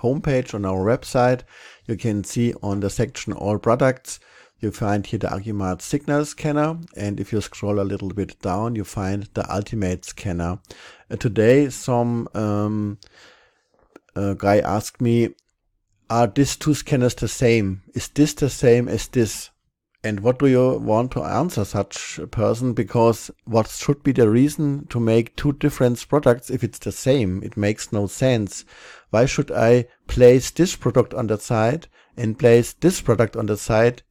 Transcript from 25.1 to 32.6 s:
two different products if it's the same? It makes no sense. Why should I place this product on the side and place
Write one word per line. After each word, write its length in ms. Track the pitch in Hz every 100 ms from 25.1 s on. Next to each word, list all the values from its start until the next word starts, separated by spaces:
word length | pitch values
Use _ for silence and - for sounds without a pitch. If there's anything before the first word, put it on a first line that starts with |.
| 113 117 -
two 160 | 147
different 560 | 135 147 - 123 120 -
products 420 | 143 147 120 -
if 140 | 127
it's 160 | 117 -
the 140 | -
same? 500 | - - 160 101 92
It 140 | 113 113
makes 340 | 104 107 -
no 160 | 107 101
sense. 560 | - 131 120 101 - - - - - _
Why 160 | 107 131
should 260 | - 139
I 360 | - 117 123 117 _ -
place 420 | - 123 127 -
this 280 | - 175 -
product 360 | 131 127 117
on 140 | 90 113
the 100 | 104
side 500 | - 117 110 160 - _ _ -
and 240 | 113 113
place 320 | 120 117